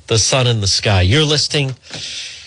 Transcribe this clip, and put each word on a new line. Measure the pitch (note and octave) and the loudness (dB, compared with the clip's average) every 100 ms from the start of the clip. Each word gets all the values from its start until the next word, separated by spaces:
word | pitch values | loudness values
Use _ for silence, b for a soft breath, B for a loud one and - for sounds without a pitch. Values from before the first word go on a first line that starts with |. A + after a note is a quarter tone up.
| - | -2
the | A2+ | 0
sun | - C#3 B2 | 2 2 2
in | A2+ | 0
the | G2 | 0
sky. | - A#2 G2 | -2 2 2
You're | F2+ C#3 | 4 4
listening | D3+ D3+ - D#3 C3+ B2+ B B B B B B | 2 0 0 -2 -4 -6 B B B B B B